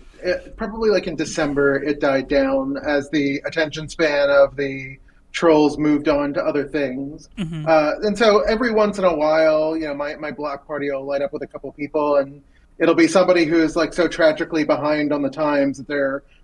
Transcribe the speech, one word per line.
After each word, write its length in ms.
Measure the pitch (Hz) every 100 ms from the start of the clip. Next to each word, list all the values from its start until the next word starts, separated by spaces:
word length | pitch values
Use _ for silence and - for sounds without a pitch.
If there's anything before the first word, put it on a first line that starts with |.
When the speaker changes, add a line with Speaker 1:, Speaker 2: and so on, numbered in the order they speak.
| - -
Speaker 1:
it, 340 | 180 180 - -
probably, 340 | 214 220 220
like, 180 | 190 185
in 80 | 151
December, 680 | 151 - 147 143 139 135
it 160 | 139 143
died 300 | 147 135 127
down 480 | 143 135 135 135 139 135
as 240 | 143 -
the 320 | 156 139 139
attention 440 | 143 165 156 156 151
span 420 | - 160 143 143
of 240 | 143 139
the 440 | 131 139 135 131 135 _ _ _
trolls 460 | - 170 151 147 147
moved 300 | 151 147 151
on 240 | 143 143
to 60 | 139
other 280 | 151 147 139
things. 600 | 151 139 127 139 156 - -
Speaker 2:
Mm-hmm. 260 | 165 160 151
Speaker 1:
Uh, 280 | 160 151 -
and 140 | 214 202
so 260 | 226 202
every 280 | - 220 247
once 280 | 214 208 196
in 60 |
a 100 | 185
while, 640 | 151 151 160 160 156 156 160
you 120 | 156
know, 60 |
my, 200 | 143 147
my 160 | 151 151
block 340 | 139 147 139
party 280 | - 147 143
will 120 | 135
light 180 | 139 139
up 100 | 139
with 100 | 147
a 40 | 143
couple 240 | - 139
people, 440 | - 143 156 147 143
and 260 | 139 143 _ _ _ -
it'll 160 | 165
be 140 | 160 160
somebody 360 | 190 180 180
who's, 320 | 156 170 156 170
like, 160 | 151
so 160 | - 160
tragically 560 | - 160 156 165 165
behind 480 | 151 143 147 151 147
on 100 | 147
the 80 | 139
times 480 | 156 151 147 139 135
that 80 | 135
they're 360 | 143 135 139 - _